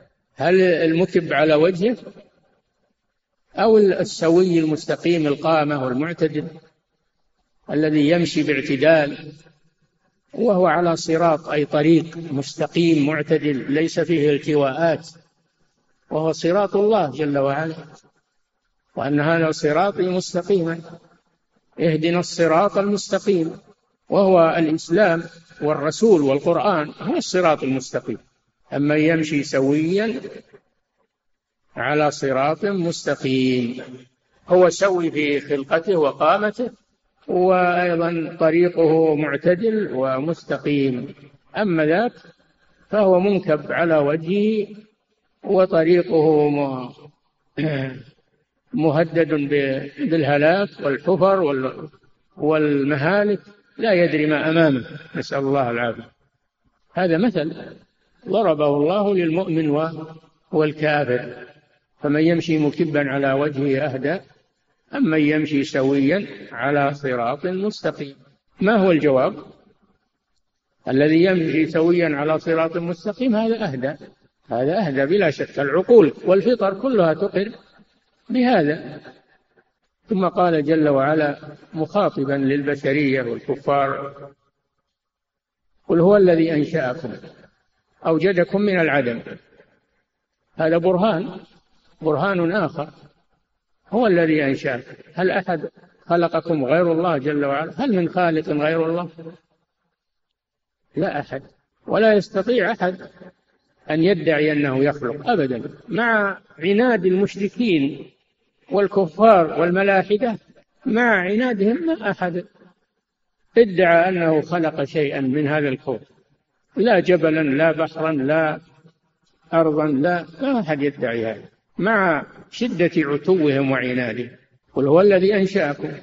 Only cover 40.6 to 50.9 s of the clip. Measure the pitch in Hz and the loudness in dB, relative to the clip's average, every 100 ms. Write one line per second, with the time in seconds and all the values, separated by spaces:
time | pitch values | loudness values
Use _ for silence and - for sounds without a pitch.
40.6 | 151 143 135 120 107 - - _ _ 175 | -2 0 0 -2 -10 -18 -20 _ _ -4
41.6 | 208 165 151 175 240 - - _ _ _ | -2 0 0 0 -2 -6 -20 _ _ _
42.6 | _ _ - 208 190 180 202 190 170 151 | _ _ -4 2 4 4 4 0 0 -2
43.6 | 147 131 170 156 143 160 160 202 214 220 | -2 -2 2 2 2 -2 -2 0 0 0
44.6 | 208 208 - _ _ _ _ _ - 190 | -4 -10 -20 _ _ _ _ _ 0 2
45.6 | 185 165 160 175 175 160 156 151 147 147 | 2 2 4 2 2 2 4 4 2 0
46.6 | 139 131 123 - 147 _ _ _ _ - | -4 -6 -10 -16 -20 _ _ _ _ -6
47.6 | 156 139 127 - - _ _ _ _ _ | -4 -4 -6 -10 -20 _ _ _ _ _
48.6 | - - 156 147 165 160 151 151 139 143 | -10 -2 0 2 0 0 0 0 0 0
49.6 | 139 135 143 - 254 160 139 143 151 190 | 0 -4 -8 -6 -2 0 2 2 2 2
50.6 | 202 - 143 | -2 -4 -4